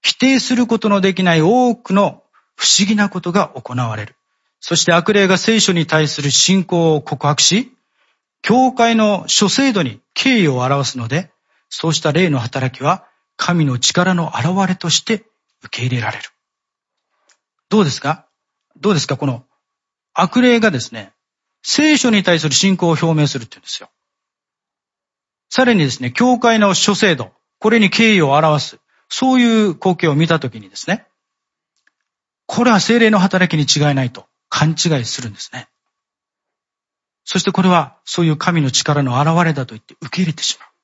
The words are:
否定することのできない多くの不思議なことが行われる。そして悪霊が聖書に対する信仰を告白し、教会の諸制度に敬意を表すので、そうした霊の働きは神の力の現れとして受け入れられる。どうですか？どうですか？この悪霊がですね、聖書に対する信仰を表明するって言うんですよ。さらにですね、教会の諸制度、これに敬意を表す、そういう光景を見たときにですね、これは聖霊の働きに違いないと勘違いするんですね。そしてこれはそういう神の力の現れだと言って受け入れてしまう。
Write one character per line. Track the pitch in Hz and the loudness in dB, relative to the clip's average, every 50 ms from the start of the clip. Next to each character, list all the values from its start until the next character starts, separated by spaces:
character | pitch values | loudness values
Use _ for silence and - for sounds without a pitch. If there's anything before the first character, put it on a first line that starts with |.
否 | - - - | -4 -4 -2
定 | _ - 262 269 247 | _ 2 2 2 2
す | - - 254 | 0 -2 0
る | 233 247 | 0 0
こ | 226 226 220 | 0 0 -2
と | - | 0
の | 214 202 196 | 0 0 2
で | 185 196 185 | 0 0 0
き | 185 | 0
な | 190 180 165 | 0 2 2
い | 160 | 2
多 | 156 170 226 254 254 247 233 | 2 2 2 2 2 0 0
く | - _ - | -4 _ -2
の | 190 202 202 151 - - _ _ _ _ _ _ _ | 0 0 0 0 -2 -8 _ _ _ _ _ _ _
不 | - - - - - | -4 0 0 2 2
思 | 196 | 2
議 | 190 220 | 0 2
な | 208 208 196 | 0 0 -2
こ | - 185 | -2 -6
と | - 175 170 | -8 -2 0
が | 202 180 - | 0 0 -2
行 | - 131 - - 123 | -4 -16 -14 -8 -6
わ | 123 123 117 110 | -6 -4 -4 -6
れ | 107 104 | -8 -10
る。 | - _ _ _ _ _ _ _ _ _ _ | -12 _ _ _ _ _ _ _ _ _ _
そ | - - 170 | -6 -4 -2
し | 165 - | 0 2
て | - 170 | 2 2
悪 | 170 165 - | 2 2 2
霊 | 208 202 196 | 2 2 4
が | 180 190 | 2 2
聖 | 175 - - 226 220 | 0 2 0 2 2
書 | - - 185 | 2 2 0
に | 170 156 | 0 0
対 | - 160 160 156 | 0 0 0 0
す | 147 - - | 0 -2 -4
る | 143 143 | -4 -2
信 | 131 - - - 185 190 180 | 0 0 2 2 2 0 0
仰 | - 180 170 165 160 156 | 0 0 0 2 2 2
を | 147 | 0
告 | - - 147 131 - | -2 -6 -8 -2 -2
白 | 143 151 - | -2 0 2
し、 | - - 170 214 247 - _ _ _ _ _ _ _ _ _ _ _ _ _ _ | 0 2 2 0 -2 -4 _ _ _ _ _ _ _ _ _ _ _ _ _ _
教 | - - 226 254 262 254 | -2 0 2 2 2 0
会 | 254 247 233 233 233 | 2 2 2 2 4
の | 220 220 208 202 175 - | 2 2 2 0 -2 -2
諸 | - - - 208 190 | -2 0 2 2 2
制 | - - 269 269 226 | 2 2 0 0 0
度 | 202 165 | 0 -2
に | 127 107 - _ _ _ | -4 -6 -10 _ _ _
敬 | - - 262 262 226 185 | -2 0 2 2 4 2
意 | |
を | 151 131 123 | 2 0 0
表 | 123 131 139 143 139 - | 0 0 0 0 -2 -4
す | - | -6
の | 127 117 110 | -6 -8 -4
で、 | 135 165 190 - _ _ _ _ _ _ _ _ | -4 -6 -6 -6 _ _ _ _ _ _ _ _
そ | - - - 165 | -12 -4 -2 -2
う | 156 | -2
し | - | 0
た | - 160 139 | -2 0 2
霊 | 160 190 175 | 2 2 2
の | 147 131 | 0 -2
働 | 110 120 - 135 127 127 - | -4 -6 -6 -4 -6 -6 -6
き | - 131 | -4 -2
は | 147 180 190 - _ _ _ _ _ _ | -2 -2 -2 -4 _ _ _ _ _ _
神 | - - - 175 170 156 | -6 -4 -2 0 2 2
の | 139 127 120 | 0 0 0
力 | - - - 175 180 185 185 | -2 0 0 2 0 2 0
の | 175 165 - - | -2 -2 -4 -4
現 | - 117 160 185 202 196 | -4 -2 -2 0 0 0
れ | 185 185 | -2 -2
と | - - 165 | -4 -4 -4
し | 147 - | -4 -4
て | - - 226 214 _ _ _ _ _ _ _ _ | -2 -4 -6 -6 _ _ _ _ _ _ _ _
受 | - - - - | -20 -14 -10 -6
け | 120 | -4
入 | 127 127 | -4 -4
れ | 120 | -4
ら | 113 110 | -4 -6
れ | - - | -8 -10
る。 | - - _ _ _ _ _ _ _ _ _ _ _ _ _ _ _ _ _ _ _ _ _ _ _ _ _ _ _ | -16 -18 _ _ _ _ _ _ _ _ _ _ _ _ _ _ _ _ _ _ _ _ _ _ _ _ _ _ _
ど | _ - 214 | _ 2 2
う | 196 | 2
で | 143 | 2
す | 123 - | 0 -4
か？ | - 139 156 - _ _ _ _ _ _ _ _ _ _ _ | -4 -6 -6 -6 _ _ _ _ _ _ _ _ _ _ _
ど | - - 202 | -4 -2 0
う | 202 | 0
で | 147 | 0
す | - | -2
か？ | - 143 | -4 -6
こ | - 151 | -4 -4
の | 139 123 117 _ _ _ _ _ _ _ _ _ _ _ _ _ _ _ | -6 -6 -6 _ _ _ _ _ _ _ _ _ _ _ _ _ _ _
悪 | - 175 175 - 247 | -2 -2 0 2 2
霊 | 247 254 240 233 | 2 2 2 2
が | 214 214 | 2 0
で | 160 123 | 0 -2
す | - - - | -8 -8 -14
ね、 | 113 98 - _ _ _ _ _ _ _ _ _ _ _ | -16 -16 -18 _ _ _ _ _ _ _ _ _ _ _
聖 | - - - 294 311 302 | -4 -2 2 2 2 2
書 | 247 - 247 | 2 2 2
に | 220 202 185 | 0 2 2
対 | 185 175 160 | 2 0 0
す | 143 | 0
る | 151 135 | -2 0
信 | - - 196 190 | 2 2 2 0
仰 | 170 180 | 2 0
を | 170 | 0
表 | 165 147 170 165 160 | 0 0 0 0 2
明 | 156 147 | 2 0
す | 139 - | 0 -2
る | 135 117 | -6 -12
っ | |
て | - - | -12 -20
言 | - | -20
う | |
ん | _ | _
で | - | -16
す | - - | -16 -16
よ。 | - _ _ _ _ _ _ _ _ _ _ _ _ _ _ _ _ _ _ _ _ _ _ _ _ _ _ _ _ _ _ _ _ _ | -16 _ _ _ _ _ _ _ _ _ _ _ _ _ _ _ _ _ _ _ _ _ _ _ _ _ _ _ _ _ _ _ _ _
さ | - - 254 | -2 0 2
ら | 247 233 | 2 4
に | 190 | 2
で | 151 135 | 2 0
す | 120 - | -2 -6
ね、 | 131 123 | -8 -8
教 | 120 - 240 254 254 233 | -2 0 2 2 2 2
会 | 247 233 226 | 2 2 2
の | 220 208 202 185 | 4 2 2 2
諸 | - - - 208 | 0 0 0 0
制 | - 220 196 165 | 2 2 0 0
度、 | 127 113 - _ _ _ _ _ _ | 0 -4 -14 _ _ _ _ _ _
こ | - 214 | 0 2
れ | 220 233 | 2 4
に | 208 185 | 4 2
敬 | - - 226 220 214 | 4 4 2 4 4
意 | 190 | 4
を | 156 139 | 2 4
表 | 139 147 160 160 151 143 | 2 4 4 2 2 0
す、 | 127 - - _ _ _ _ _ _ _ | -2 -6 -14 _ _ _ _ _ _ _
そ | - - 262 262 254 | -6 -2 0 2 2
う | 254 | 4
い | 240 233 226 220 214 | 4 4 4 2 2
う | 202 160 | 0 -2
光 | - - 190 180 | -2 -2 -2 -2
景 | - - | 0 0
を | 160 143 | 0 2
見 | 143 165 | 2 0
た | 160 170 156 | 0 0 -2
と | - 127 | -2 -6
き | - 110 | -10 -12
に | 104 95 | -20 -18
で | _ | _
す | - - - | -14 -6 -6
ね、 | 185 240 _ _ _ _ _ _ _ _ _ _ _ _ _ _ _ _ _ _ _ _ _ _ _ _ _ _ _ _ _ | -6 -6 _ _ _ _ _ _ _ _ _ _ _ _ _ _ _ _ _ _ _ _ _ _ _ _ _ _ _ _ _
こ | - - - 240 | -8 -4 0 2
れ | 247 | 2
は | 226 190 | 2 2
聖 | - - 226 240 | 2 0 2 2
霊 | 233 220 | 2 2
の | 214 196 | 2 2
働 | 180 190 - 185 180 175 | 0 0 0 0 -2 0
き | - 156 | 0 -2
に | 147 | -2
違 | - - 151 143 147 | -2 0 0 0 0
い | 139 | 0
な | 135 131 | -2 -4
い | 123 | -4
と | - - - _ _ _ _ | -8 -12 -20 _ _ _ _
勘 | _ - - 151 156 | _ -4 -2 0 0
違 | 160 151 - 170 156 135 | 0 -2 -2 -2 -2 -2
い | 117 | -4
す | 110 - - | -6 -10 -10
る | 123 113 | -10 -12
ん | 101 | -12
で | - | -14
す | - - | -18 -16
ね。 | - 131 - _ _ _ _ _ _ _ _ _ _ _ _ _ _ _ _ _ _ _ _ _ _ _ _ _ _ _ _ _ _ _ _ | -16 -18 -18 _ _ _ _ _ _ _ _ _ _ _ _ _ _ _ _ _ _ _ _ _ _ _ _ _ _ _ _ _ _ _ _
そ | - - 190 | -6 -4 -2
し | - | -2
て | 202 | -2
こ | 180 - 180 | -2 0 2
れ | 185 | 4
は | 180 170 143 - _ _ _ | 4 2 0 -2 _ _ _
そ | - - - 170 | -10 -4 -2 0
う | |
い | 160 | 0
う | 151 | 0
神 | 147 - 185 175 165 | 0 -2 -2 0 0
の | 147 131 | 0 0
力 | 120 - - - 147 147 139 | -2 -2 -2 0 -2 0 0
の | 127 120 127 | -2 -2 0
現 | 143 156 165 170 175 | 0 0 2 2 0
れ | 165 151 | 0 0
だ | 139 127 | -4 -6
と | - 113 | -10 -12
言 | 110 | -20
っ | _ | _
て | _ - _ | _ -20 _
受 | - 131 | -16 -10
け | - - | -4 -4
入 | 185 | -2
れ | 165 151 | -2 -4
て | - - | -6 -6
し | - - _ | -8 -8 _
ま | - | -14
う。 | _ _ _ | _ _ _